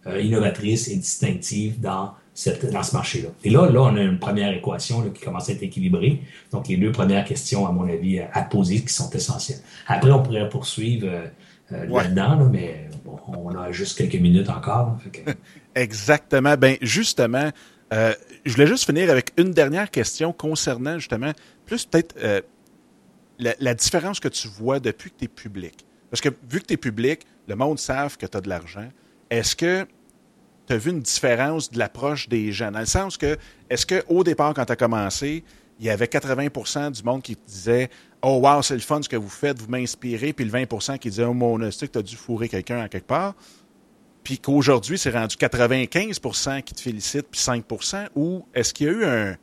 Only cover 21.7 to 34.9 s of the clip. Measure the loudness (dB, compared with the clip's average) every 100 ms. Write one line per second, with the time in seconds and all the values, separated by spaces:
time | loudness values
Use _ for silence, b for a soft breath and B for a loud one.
21.7 | -6 2 2 2 -4 0 0 -2 _ _
22.7 | _ _ _ _ _ _ _ -4 0 0
23.7 | 0 0 0 -2 -4 -6 -6 -10 -6 -2
24.7 | 0 -2 -4 -12 _ -12 -12 -14 -12 -14
25.7 | -16 _ b b -2 -2 -4 -6 -6 -4
26.7 | -4 -4 0 0 0 -8 b -12 -2 -2
27.7 | -2 -4 -4 -4 -6 -8 -6 -6 -8 -8
28.7 | -16 -16 -20 b b _ -2 0 0 0
29.7 | 0 -2 _ _ _ _ _ _ _ _
30.7 | -2 0 -4 -2 0 2 2 2 -2 -4
31.7 | -2 -4 -2 -4 -4 -2 -2 -2 -4 -6
32.7 | -4 -2 -2 -2 -4 -4 -4 B B B
33.7 | -4 0 -2 2 2 2 2 0 0 -2
34.7 | 2 2